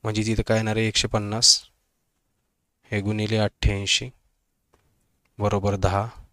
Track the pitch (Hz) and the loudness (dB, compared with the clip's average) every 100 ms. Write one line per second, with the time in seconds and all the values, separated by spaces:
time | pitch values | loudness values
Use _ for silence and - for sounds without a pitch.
0 | 113 107 107 107 - 110 110 110 110 - | -4 -2 0 0 2 0 2 0 0 0
1 | 104 113 104 110 - - - _ _ _ | 0 -2 -2 2 4 4 0 _ _ _
2 | _ _ _ _ _ _ _ _ _ 107 | _ _ _ _ _ _ _ _ _ -4
3 | 101 107 107 110 104 _ - 101 98 - | -2 -2 0 0 0 _ 0 0 0 -2
4 | 120 _ _ _ _ _ _ _ _ _ | -2 _ _ _ _ _ _ _ _ _
5 | _ _ _ - 104 101 101 101 95 98 | _ _ _ -2 0 0 0 0 0 0
6 | 110 - - | -4 -10 -20